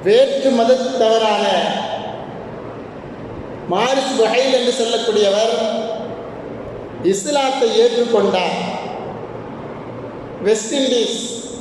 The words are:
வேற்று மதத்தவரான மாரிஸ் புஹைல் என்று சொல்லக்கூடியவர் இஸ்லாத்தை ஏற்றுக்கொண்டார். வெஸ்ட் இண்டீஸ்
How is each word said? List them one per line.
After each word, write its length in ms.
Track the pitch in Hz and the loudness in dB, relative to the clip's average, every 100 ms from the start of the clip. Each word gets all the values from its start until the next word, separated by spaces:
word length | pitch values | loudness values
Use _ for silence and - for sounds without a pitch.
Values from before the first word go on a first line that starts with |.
வேற்று 460 | 175 233 269 - 269 | 6 6 6 4 2
மதத்தவரான 920 | 233 226 254 247 254 220 226 214 208 202 185 160 - - - - - - - - - - - - - - - - - - - - | 4 4 4 2 2 4 4 4 2 2 2 0 -2 -4 -6 -8 -10 -12 -12 -12 -12 -12 -12 -14 -14 -14 -12 -12 -12 -12 -10 -2
மாரிஸ் 440 | 180 247 269 269 220 | 0 2 2 0 2
புஹைல் 360 | 220 240 269 254 | 4 4 4 4
என்று 140 | 240 226 | 2 0
சொல்லக்கூடியவர் 760 | 226 226 - 208 202 202 226 233 220 220 - - - - - - - - - - - - | 0 0 2 4 4 4 2 2 0 -2 -4 -6 -8 -10 -10 -12 -10 -10 -10 -12 -12 -2
இஸ்லாத்தை 680 | 165 196 294 285 269 262 226 214 | 0 0 0 0 2 2 2 4
ஏற்றுக்கொண்டார். 760 | 240 226 233 208 196 185 170 - - - - - - - - - - - - - - - - - - - | 4 4 2 4 4 2 0 -2 -4 -6 -8 -10 -10 -10 -10 -12 -12 -12 -12 -12 -12 -12 -12 -12 -12 -2
வெஸ்ட் 320 | 202 214 - | 2 2 2
இண்டீஸ் 440 | 285 262 240 214 226 - - - - | 0 2 2 2 -2 -6 -8 -10 -10